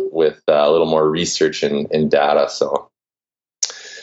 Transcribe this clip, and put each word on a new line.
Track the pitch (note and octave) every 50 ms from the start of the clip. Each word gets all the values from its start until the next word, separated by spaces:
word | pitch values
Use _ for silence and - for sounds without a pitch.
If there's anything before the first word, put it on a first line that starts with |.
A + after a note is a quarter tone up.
| D#2 - D#2+
with, | D#2+ D#2+ D2+ - _ -
uh, | E2 D#2
a | D2 D2 D2
little | D#2+ E2 E2
more | D#2+ D#2 D#2 D#2 D#2
research | D#2 E2+ F2 E2+ - - D#2+ D#2 D2+ - D2
and, | C#2+ C#2+ C#2+ D2 -
and | D#2 D#2 D2+ D2
data. | D2 C#2+ C#2+ D2 D2 D2 C#2+ -
So, | - - D2+ C#2 C#2+ C#2+ - _ _ _ _ _ _ _ _ _ _ _ _ _ _ - - - - - - - - -